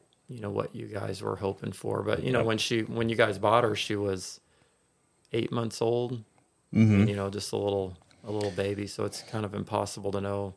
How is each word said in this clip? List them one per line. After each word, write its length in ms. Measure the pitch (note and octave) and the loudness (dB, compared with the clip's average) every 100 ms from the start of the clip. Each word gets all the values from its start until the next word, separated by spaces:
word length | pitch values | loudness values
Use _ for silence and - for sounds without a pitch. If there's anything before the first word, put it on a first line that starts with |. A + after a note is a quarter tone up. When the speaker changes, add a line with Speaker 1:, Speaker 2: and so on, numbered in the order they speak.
| _ _ _ | _ _ _
Speaker 1:
you 140 | B2 | -10
know, 80 | G#2 | -4
what 260 | G2+ G#2+ A#2 | -4 -4 -6
you 120 | A2 | -8
guys 340 | G#2 G#2 F#2+ | -6 -6 -4
were 160 | G#2+ G#2 | -6 -4
hoping 340 | G2 G2 A2 | -4 -4 -6
for. 300 | G2+ A2 G#2 | -6 -4 -2
But, 200 | G#2 A2 | 0 0
you 80 | - | 2
know, 80 | B2+ | 2
Speaker 2:
Yep. 60 | A2+ | 2
Speaker 1:
when 100 | A2 | 2
she, 240 | - A#2 | 0 0
when 260 | A2 A#2 A2+ | -2 -2 0
you 60 | A2+ | 4
guys 220 | A2 F#2+ | 4 4
bought 260 | G#2 A#2 | 4 6
her, 120 | A#2 G#2 | 4 0
she 200 | - G#2 | -2 -2
was 440 | G2+ F#2+ - - _ _ _ _ _ _ _ _ _ | 0 -2 -6 -14 _ _ _ _ _ _ _ _ _
eight 180 | A#2+ A#2 | -4 -2
months 300 | A#2+ A2+ - | -2 -4 0
old, 420 | A#2 A#2+ A#2+ B2 G#2+ _ _ _ _ | 0 2 -2 -6 -12 _ _ _ _
Speaker 2:
Mm-hmm. 200 | - A2 G2+ | 6 8 8
Speaker 1:
and, 100 | G#2 | 6
you 60 | G2+ | 2
know, 140 | G2 | -2
just 240 | G2+ - | -4 -4
a 40 | G#2+ | -2
little, 400 | G2+ G2+ F#2+ F2 _ - A2 | 0 0 -2 -8 _ -18 -6
a 60 | |
little 200 | G#2 G2+ | -2 -2
baby. 360 | F#2 G2 G2+ G2+ | 0 -2 -2 -6
So 180 | - G#2 | -4 -4
it's 160 | - | -6
kind 240 | - A2 G#2+ | -8 -4 -4
of 80 | |
impossible 580 | G#2 G2 G#2+ G2+ - G2+ | -4 -2 -2 -2 -4 -4
to 80 | G2 | -2
know 340 | G2 G2+ G2+ | -2 -4 -4